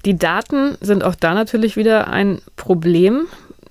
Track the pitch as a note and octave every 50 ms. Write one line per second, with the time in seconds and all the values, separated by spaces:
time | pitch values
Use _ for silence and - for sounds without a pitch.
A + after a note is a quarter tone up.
0 | - G3+ G3 E3 - E3 E3+ G3 A#3 - - C#4+ C4+ C#4+ C#4 - - G3+ G#3 G3
1 | - - F3 - - E3 E3+ G3+ A3+ G#3+ - A3+ A3 A3+ G#3 A3 G#3+ A3+ A3 G#3+
2 | G#3 - - - G3 G3+ F#3 - - - - - - - F#3+ E3+ D#3+ F3 F3 E3+
3 | F3+ F#3+ A3+ C4+ D#4+ F4 - - - - - - - -